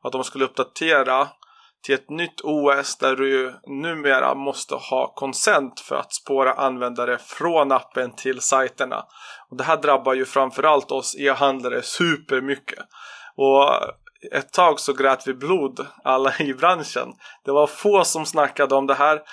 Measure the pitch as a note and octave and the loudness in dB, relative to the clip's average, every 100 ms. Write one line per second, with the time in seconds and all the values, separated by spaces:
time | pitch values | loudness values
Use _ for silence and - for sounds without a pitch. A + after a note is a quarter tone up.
0 | B2+ C3 B2+ C#3 C3 - B2 - D#3+ D3+ | -8 -6 -6 -2 -2 -2 -4 -2 2 2
1 | B2+ C3 D#3 - _ _ _ _ - C3+ | 4 0 0 -6 _ _ _ _ -4 -4
2 | - D#3 E3+ - - D3+ C#3+ C#3 C#3 - | -4 -8 -8 -6 -4 0 2 2 -2 -2
3 | C3+ C3 C3+ C3+ C3 - - C#3 D#3+ D#3+ | -2 0 0 0 -2 -8 -14 -8 -8 -4
4 | C#3+ C3 C3 C#3 C#3 C3+ - C3+ - C3 | 0 2 2 -2 -4 -8 -8 -8 -4 -2
5 | C3 - C3+ C3 - F3 C3 - - C3+ | -2 -6 -8 -2 2 2 0 -10 -8 -8
6 | - - - C3+ C3 C3 C3+ B2+ B2 A#2+ | -8 -10 -2 0 2 2 -2 -2 -6 -4
7 | B2 A#2+ - - E3+ E3 C#3 C3 - B2+ | -4 -4 -8 -6 0 2 2 0 -2 -6
8 | B2 - C3 B2+ - C3+ B2+ - C3 - | -6 -6 -6 -4 0 0 0 -4 -6 -8
9 | - - - - - B2+ C3+ D#3+ D3 C3+ | -12 -20 -20 -20 -14 -6 -2 0 2 2
10 | B2+ C3 B2+ C#3 C3 C3+ D3+ D3 - C3+ | 2 0 0 0 0 2 2 4 2 -6
11 | - - C#3 C3+ C#3+ C3+ B2 B2 - - | -6 -2 0 2 2 0 -4 -6 -6 -2
12 | E3+ D3+ - C3 C3+ C3+ - - - - | 0 0 -2 -2 -2 -6 -8 -14 -16 -20
13 | - - - - C3+ C3+ C#3+ - - - | -20 -20 -12 0 4 6 6 2 -2 -10
14 | _ _ - C#3 - - F3 D3 - C3+ | _ _ -8 -8 -4 2 4 2 -2 0
15 | C3+ C3 C3+ B2+ C#3+ F#3 C#3 B2+ - - | 2 2 -2 -6 -2 0 -2 -6 -14 -6
16 | - C3 C3+ - D3 C3 E3+ F3+ C#3+ - | 0 2 2 0 -4 0 2 2 -2 -6
17 | B2 - - - - C#3+ D3 - G#3 G3 | -8 -12 -20 -12 0 2 2 2 2 4
18 | E3 E3 D3+ D#3 C#3 - C#3 C#3 C3+ C3+ | 4 -2 -2 0 0 2 2 2 2 2
19 | D3 D3+ - | 2 2 -4